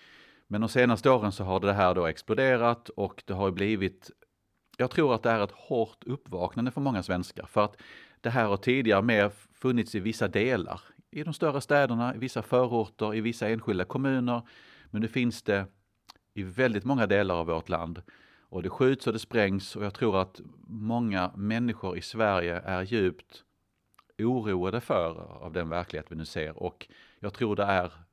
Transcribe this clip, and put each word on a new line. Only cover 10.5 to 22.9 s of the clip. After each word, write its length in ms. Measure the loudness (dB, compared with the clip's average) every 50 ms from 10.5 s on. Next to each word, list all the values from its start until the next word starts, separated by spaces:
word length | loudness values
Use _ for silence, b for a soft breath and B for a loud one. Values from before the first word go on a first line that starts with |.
| 0 -2 -2 -6 -8 -12 -14 -20 -20 -20 _ _
i 120 | -12 -10
de 120 | -8 -6 -4
större 260 | 0 0 0 0 0
städerna, 540 | 0 2 4 4 4 4 2 0 -2 -2 -4
i 40 | -4
vissa 240 | -6 -6 -4 -6
förorter, 720 | -4 2 2 2 2 4 2 0 -2 -2 -4 -4 -4 -2 -2
i 60 | -2
vissa 280 | -2 -2 -4 -2 -2 -2
enskilda 360 | -2 -2 -2 -2 -2 -2 -2
kommuner, 580 | -2 -2 -2 0 0 0 0 0 0 -2 -2 -4 b b b b b b b b b
men 120 | -4 -4
nu 60 | -4 -2
finns 340 | 0 0 0 0 -2 -4
det 240 | -2 0 0 0 0 -4 _ _ _ _ _ _ _ _ -20 _ _ _ -10
i 80 | -10
väldigt 420 | -10 -8 0 2 2 2 2 0 0
många 220 | 0 2 2 2
delar 280 | 4 4 4 4 2 0
av 120 | 0 0
vårt 220 | 0 -2 -2 -2 -2
land. 340 | -4 -4 -4 -6 -10 -12 -14 b b b b b b b b b
Och 140 | -10 -6
det 80 | -6 -6
skjuts 360 | 0 2 4 4 4 2 0
och 60 | -4
det 60 | -4 -4
sprängs 580 | -6 -2 2 2 4 4 2 -2 -4 -6 -10
och 80 | -8 -8
jag 100 | -6 -4
tror 260 | 0 0 2 2 2
att 200 | 0 0 -6 -20 -20 -20 -20 -20 -18
många 640 | -14 -12 -8 -4 -4 -2 -2 -2 -2 0 0 -2 -2 -4
människor 600 | -4 -4 -2 -2 0 0 -2 -2 -4 -6 -6 -6
i 60 | -6
Sverige 580 | -10 -10 -2 0 2 2 2 2 0 0 -4 -4
är 220 | -4 -4 -4 -4
djupt 600 | -4 -2